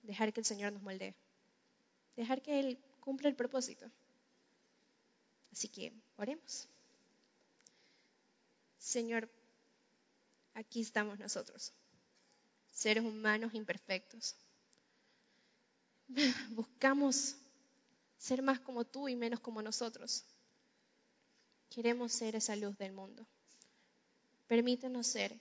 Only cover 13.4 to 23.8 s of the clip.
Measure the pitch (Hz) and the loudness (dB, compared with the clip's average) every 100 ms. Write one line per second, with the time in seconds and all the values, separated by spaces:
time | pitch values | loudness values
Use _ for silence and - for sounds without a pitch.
13.4 | 226 220 214 185 - 185 - 233 - - | 2 -4 -4 -6 -2 -4 -4 -10 -10 -10
14.4 | _ _ _ _ _ _ _ _ _ _ | _ _ _ _ _ _ _ _ _ _
15.4 | _ _ _ _ _ _ - 262 285 247 | _ _ _ _ _ _ -6 4 4 4
16.4 | 214 220 226 _ 269 277 277 262 - - | -4 -6 -6 _ 6 6 6 4 0 -4
17.4 | - _ _ _ _ _ _ _ - 254 | -18 _ _ _ _ _ _ _ -2 2
18.4 | 269 254 262 247 233 262 277 247 233 233 | 4 2 0 -4 -4 -2 -2 0 0 -2
19.4 | - 220 214 220 233 247 - - - _ | -4 -6 -4 -2 -4 -6 -4 -4 -6 _
20.4 | _ _ _ _ _ _ _ _ _ _ | _ _ _ _ _ _ _ _ _ _
21.4 | _ _ _ - 233 240 240 - 220 220 | _ _ _ 0 2 2 0 -2 0 0
22.4 | 214 208 208 202 196 190 190 240 226 _ | 0 0 -2 -4 -8 -8 -14 -16 -20 _
23.4 | _ - - _ | _ -20 -20 _